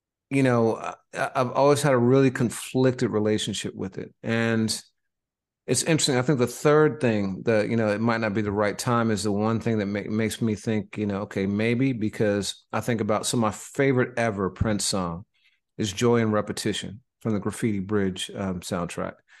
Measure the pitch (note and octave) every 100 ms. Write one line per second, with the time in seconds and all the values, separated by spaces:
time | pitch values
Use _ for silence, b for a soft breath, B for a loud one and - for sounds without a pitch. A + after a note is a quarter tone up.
0 | _ _ - C#3 C3 A#2+ A2+ - F2 F2+
1 | _ - - C#3 B2 - C#3 C#3 D3 B2+
2 | A#2+ C3+ C3+ C3 A#2+ - - C3 C3 B2+
3 | A#2 G#2 G#2+ G#2+ - G2 - - F#2+ -
4 | - _ A#2 A2+ A2+ A2+ A2 - - _
5 | _ _ _ _ _ _ - B2+ - D#3
6 | - B2 B2+ C3+ A#2 - D3+ D3+ D3+ A#2
7 | B2 G#2+ G2 F#2 - A2 A2 A#2 A2 G#2
8 | A#2 A2+ A2 G2+ G#2 G2+ G#2 G2 B2+ A#2+
9 | A2+ G#2+ G#2+ G2+ G#2+ A2+ A#2 A2 G2 G#2
10 | F#2 G#2+ A2 - A#2 G#2 - G#2+ G2 -
11 | G#2 G2 G2+ G2+ G2 G2+ A2+ A#2+ C3+ A#2+
12 | G#2 - G#2+ G2+ F#2+ - - A2 A#2 A2+
13 | G#2 G#2 - B2+ A2 - - - C#3 B2+
14 | B2 A#2+ A#2 G2+ F#2 - A2+ G#2 - G2+
15 | F2 E2+ - _ _ _ _ - A2 F#2
16 | A#2+ A#2+ A2+ G#2+ G#2 G2+ A2 G2 F#2+ G2+
17 | _ _ A2+ G#2 G#2+ - A#2+ G2+ F#2+ G#2+
18 | F#2+ F#2 - - F#2+ F2+ - F#2 E2+ -
19 | F#2 - _ b